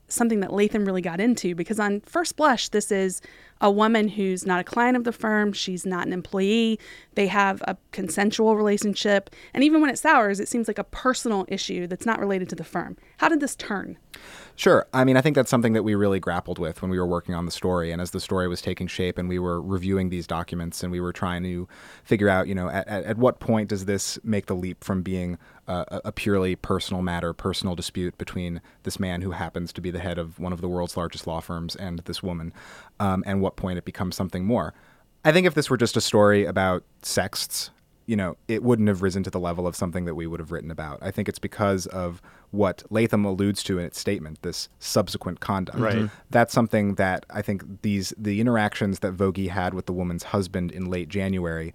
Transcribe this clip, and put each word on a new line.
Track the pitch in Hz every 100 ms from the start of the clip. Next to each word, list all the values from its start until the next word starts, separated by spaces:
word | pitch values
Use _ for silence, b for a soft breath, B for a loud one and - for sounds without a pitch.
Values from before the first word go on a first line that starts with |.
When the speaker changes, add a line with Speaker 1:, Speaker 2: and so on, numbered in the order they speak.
| _
Speaker 1:
something | - 233 214
that | 185
Latham | 196 208 214
really | 196 185
got | 180 170
into, | 226 226 185
because | 175 170 214
on | 208 202
first | - 339 339 -
blush, | 302 226 -
this | 214 -
is | 196 190 180 B B B B
a | 208
woman | 202 220 226 208
who's | 208 190 185
not | 196 180
a |
client | 180 240 240 254
of |
the | 233
firm. | 226 220 214 208
She's | 196 - 180 190
not | 180 -
an |
employee. | 180 160 196 196 226 226 220 B B B
They | - 202
have | 202 196 196
a | - 190 _
consensual | - 190 - 202 202 220 214
relationship. | 214 202 214 190 208 196 - B B
And | -
even | 294 311
when | 302
it | -
sours, | 302 294 208 196
it | -
seems | 240 226
like | 208
a |
personal | - - 254 247 240 202 185
issue | 190 - 180 175
that's | 180 226
not | 220
related | 202 190 180
to | 165
the |
firm. | 160 175 170 175 b b
How | 311
did | 320
this | 277 -
turn? | - 202 - 180 _ B B B B -
Speaker 2:
Sure. | 190 143 -
I | 127
mean, | 131 131
I |
think | 151 139
that's | 123
something | 123 117
that | 110
we | 107
really | 101 101 98
grappled | 87 87 - 90
with | 82 80
when | 92
we | 92
were | 90
working | 87 -
on | 87 85
the |
story | - 95 90 85
and | 82
as | 90
the | 95
story | - 95 90
was | 87
taking | - 92 90
shape | - 92 90
and | 90
we | 90
were | 90 85
reviewing | 82 95 92 95 92
these | 87 82
documents | 82 87 87 85 -
and | 90
we | 90
were | 87
trying | - 95 87
to | 90 87 90 B B B
figure | - 110 101
out, | 92 92
you |
know, | 95 90
at, | 87 -
at, | 104
at | 85 113
what | 123 -
point | - 110 104
does | 101 95
this | 98 - -
make | 110 104 -
the |
leap | 92 90 87
from | - 95
being, | 90 92 90 87 b b -
uh, | 90 -
a, | 95 107
a |
purely | - 107 98 92 90
personal | - 92 - 92
matter, | 90 85 85
personal | 82 95 90 98
dispute | 87 - - 90 -
between | 90 92 90 85 b b
this | 95 -
man | 92 87
who | 95
happens | 87 82 92 85
to | -
be | 87
the | 87
head | 92 87
of | 82 82
one | 90
of | 85
the | 90
world's | 90 87 -
largest | 85 - -
law | 82
firms | - 85 85 -
and | 95 85
this | - 87
woman, | 92 85 82 B B B B _
um, | 101 95 98
and | 98
what | 95 -
point | 92 90
it |
becomes | 92 - 92 -
something | 92 90
more. | 95 117 80 b b b b _
I | 156
think | 165 180
if |
this | 156 139
were | 127
just | 120 113
a |
story | - 107 104 104 101
about | 98 95 90 - _
sexts, | - - 95 - - - - _ _ _ -
you |
know, | 107 90 - -
it | 110
wouldn't | 120 117 104
have | 92
risen | 95 95
to | 95
the | 92
level | 87 87 90
of |
something | - 90 87
that | 87
we | 80 82
would | 82
have | 80
written | 82 80
about. | 80 78 71
I | 95
think | 104 101
it's | -
because | 101 - 101 95 90
of | 92 90 87 b b b
what | 101 98 - -
Latham | 107 117 107
alludes | 104 92 101 101
to | - 92
in |
its | 85 -
statement, | - 101 78 80
this | 87 - - _
subsequent | - 113 98 - 90 85
conduct. | - 98 92 -
Speaker 3:
Right. | 110 101
Mm-hmm. | 107 B -
Speaker 2:
That's | 120 117
something | - 113 110 101
that | 98 95 90 -
I | 104
think | 104 98 - 95
these, | 107 101 92 -
the | 104 101
interactions | 120 113 104 - 104 92
that | 101
Vogie | 92 98 92 95
had | 95 90
with | 92 -
the |
woman's | 90 90 85
husband | - 104 90 95 87
in | 90 92
late | 90 80
January, | 98 95 95 85 82 80